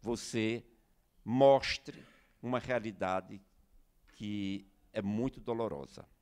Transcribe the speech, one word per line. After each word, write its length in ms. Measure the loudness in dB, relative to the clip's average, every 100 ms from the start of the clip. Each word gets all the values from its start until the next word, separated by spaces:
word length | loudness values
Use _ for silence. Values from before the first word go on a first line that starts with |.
| -2
você 580 | -4 -2 0 0 -2 -6 -20 _ _ _ _
mostre 760 | -2 6 8 8 4 -6 -8 -18 -20 -20 _ _
uma 200 | -4 -4
realidade 800 | 0 -2 -2 -4 -2 -2 -4 -16 -20 _ _ -20 -20 _ _
que 540 | -12 -6 -4 -4 -6 -8 _ _
é 80 | -6
muito 400 | -2 -2 -2 -4
dolorosa. 680 | -6 -2 -2 -4 -10 -16 -20 _